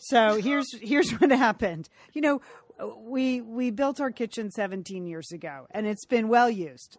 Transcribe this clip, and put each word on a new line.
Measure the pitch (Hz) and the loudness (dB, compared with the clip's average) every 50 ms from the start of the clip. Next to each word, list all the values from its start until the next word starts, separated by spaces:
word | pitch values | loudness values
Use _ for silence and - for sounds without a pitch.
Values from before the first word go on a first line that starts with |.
So | - - 269 240 220 214 214 | -6 2 4 6 6 6 4
here's, | 220 196 254 285 285 269 269 - 226 | 2 2 0 0 0 -2 -4 -8 -10
here's | - 208 277 311 349 - 233 | -4 0 2 4 4 2 2
what | - 381 294 | 4 4 6
happened. | 247 247 262 226 208 - 233 190 170 160 160 - _ _ - - - | 6 6 6 4 2 0 -2 -4 -4 -6 -10 -14 _ _ -20 -12 -4
You | 302 | 0
know, | 294 294 285 254 - - - - - - - - - 208 - - | 2 2 2 0 -2 -10 -20 -20 -20 -20 -14 -12 -12 -12 -12 -12
we, | 220 226 262 262 262 262 254 247 | -12 -6 -2 0 0 0 0 -2
we | 233 220 226 240 254 247 | -4 -6 -4 -2 -2 -2
built | 214 202 277 277 269 - | 0 0 0 -2 0 -2
our | 285 262 | -4 -4
kitchen | - - 240 214 - 233 220 202 | -4 -4 -6 -6 -6 -8 -8 -6
seventeen | - 233 202 190 190 190 170 - 190 185 180 | -4 -4 -4 -4 -4 -8 -8 -8 -10 -8 -8
years | 175 165 165 156 - 175 | -8 -8 -10 -10 -12 -14
ago, | 165 - 160 143 135 131 - | -12 -12 -12 -12 -14 -14 -10
and | - 208 214 | -8 -4 -4
it's | 208 214 202 - | -4 -4 -6 -2
been | - 254 233 220 220 | 0 0 2 2 4
well | 233 240 240 240 | 4 4 4 4
used. | 233 196 170 147 127 123 - - - | 2 -2 -6 -8 -10 -14 -20 -20 -20